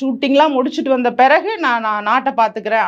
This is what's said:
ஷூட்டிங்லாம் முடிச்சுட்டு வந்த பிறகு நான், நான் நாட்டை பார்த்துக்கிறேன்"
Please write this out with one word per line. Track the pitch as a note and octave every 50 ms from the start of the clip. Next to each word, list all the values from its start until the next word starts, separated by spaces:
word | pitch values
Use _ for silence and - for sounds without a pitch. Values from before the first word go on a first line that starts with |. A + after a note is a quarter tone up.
ஷூட்டிங்லாம் | C4 C4+ B3 - C#4+ C4+ C#4 C#4 D4+ D#4 C#4+
முடிச்சுட்டு | C4 B3+ D4+ - D#4 - C4+
வந்த | C4 B3 B3 A#3+ -
பிறகு | - B3+ C4 D4 E4+ E4+ G4+ A4+ G4
நான், | D#4+ C4+ A#3+ A#3
நான் | A3+ G#3+ G#3+ G#3 G#3
நாட்டை | G#3 A3+ C4 C4 C4+ C4+
பார்த்துக்கிறேன்" | B3 A3+ G#3+ G#3+ A3 F3+ G#3+ A3 A3 G#3